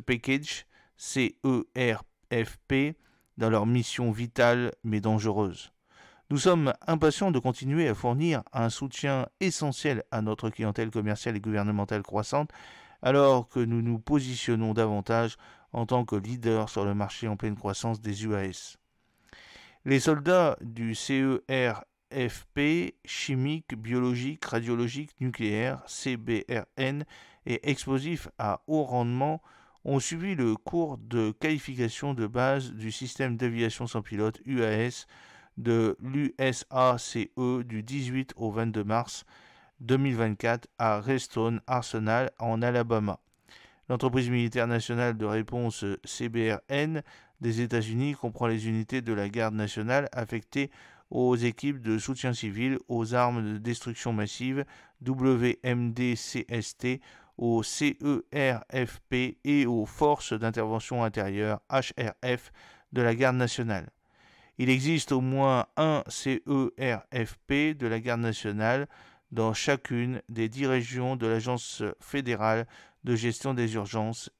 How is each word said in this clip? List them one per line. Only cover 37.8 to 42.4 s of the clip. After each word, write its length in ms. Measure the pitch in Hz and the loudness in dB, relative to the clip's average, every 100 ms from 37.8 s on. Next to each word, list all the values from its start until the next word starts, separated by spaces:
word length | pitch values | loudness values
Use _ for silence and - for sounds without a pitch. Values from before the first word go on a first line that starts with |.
dix-huit 500 | 110 139 123 131 131 - | -6 -6 -2 -4 -4 -6
au 160 | 113 | -4
vingt-deux 320 | 107 113 107 | -2 -2 -2
mars 420 | 101 113 120 - - - - - _ - | 0 0 -2 -8 -16 -20 -20 -20 _ -10
deux 180 | 120 135 | 0 2
mille 160 | 139 | 4
vingt-quatre 540 | 117 113 104 117 117 - - | 2 0 2 0 0 -4 -2
à 220 | 113 104 | 2 2
Reston 600 | 110 131 - 113 117 117 - | 2 -2 0 0 0 0 -2
Arsenal 640 | 127 117 113 110 117 131 | -2 -2 -2 2 2 2
en 240 | - | -2